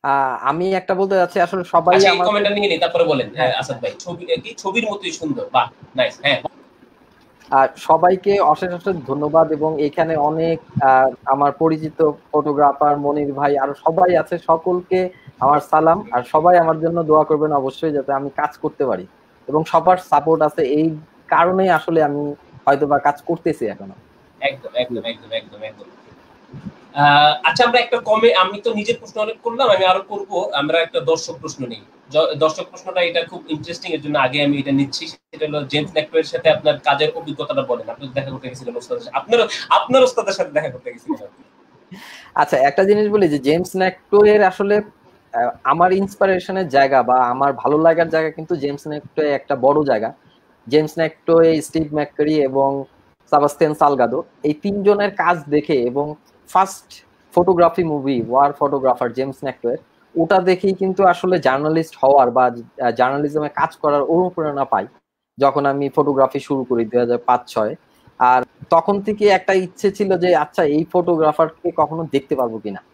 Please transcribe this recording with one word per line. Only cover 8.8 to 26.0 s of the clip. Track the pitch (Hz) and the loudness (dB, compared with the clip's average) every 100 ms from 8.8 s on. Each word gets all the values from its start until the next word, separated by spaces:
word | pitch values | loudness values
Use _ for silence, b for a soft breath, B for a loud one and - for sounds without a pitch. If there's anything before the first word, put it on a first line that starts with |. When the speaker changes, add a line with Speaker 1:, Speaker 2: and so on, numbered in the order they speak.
| 196 180 127 | -6 -6 -6
Speaker 1:
ধন্যবাদ | 139 147 160 156 | -4 0 2 2
এবং | 151 156 156 | 0 -4 -2
এখানে | 147 147 160 160 | -4 -2 -2 0
অনেক, | 147 156 165 165 - - | -2 0 -2 -4 -6 0
আহ, | 135 131 131 127 - | 4 4 4 -2 -2
আমার | 135 143 | 0 0
পরিচিত | 139 160 156 156 - 156 147 _ | 2 0 0 -6 0 0 0 _
photographer, | 151 147 143 143 139 147 147 | -2 0 2 2 4 0 0
মনির | 143 147 143 | -2 -2 -4
ভাই, | 139 143 143 | -2 0 0
আরো | 139 | -2
সবাই | 143 160 165 180 170 | -2 -2 2 2 2
আছে, | 156 175 | 0 -6
সকলকে | - 165 180 180 180 185 185 B B _ | 0 0 0 -4 -2 -2 -2 B B _
আমার | 131 147 | 2 2
সালাম। | 143 156 160 175 208 | 2 2 4 2 -2
আর | 123 | -6
সবাই | 123 160 170 180 | 0 2 6 6
আমার | 165 160 | 4 0
জন্য | 165 170 | -2 -2
দোয়া | 160 156 | 2 2
করবেন | 151 156 156 | 4 0 0
অবশ্যই, | 147 135 135 160 | -2 -4 -4 -4
যাতে | 143 135 | -4 -2
আমি | 135 139 | -4 -4
কাজ | - 147 - | -4 -6 -4
করতে | 156 - 135 | -8 -4 -4
পারি। | 95 92 _ _ _ - | -2 -6 _ _ _ -4
এবং | 147 | -2
সবার | 160 165 160 180 | 0 2 4 2
support | - 147 151 160 | 2 0 2 2
আছে, | 151 160 | 2 0
এই | 135 151 160 156 - _ - | 0 0 0 -4 -14 _ -2
কারণেই | 160 175 190 190 | 2 2 2 2
আসলে | 160 - 165 | 0 0 0
আমি | 147 143 147 147 _ - - | 0 -2 -6 -10 _ -6 0
হয়তোবা | 143 147 143 | 0 2 0
কাজ | 147 143 | 0 -2
করতেছি | - 165 170 - 110 | -6 -4 -4 -4 -6
এখনো। | 90 98 95 _ _ _ _ | -8 -16 -20 _ _ _ _
Speaker 2:
একদম, | 139 131 - | -6 -6 -10
একদম, | 123 123 117 | -6 -6 -6
একদম, | 113 113 110 | -8 -12 -10
একদম, | 113 107 104 | -10 -10 -16
একদম। | 110 - - - | -16 -16 -20 -20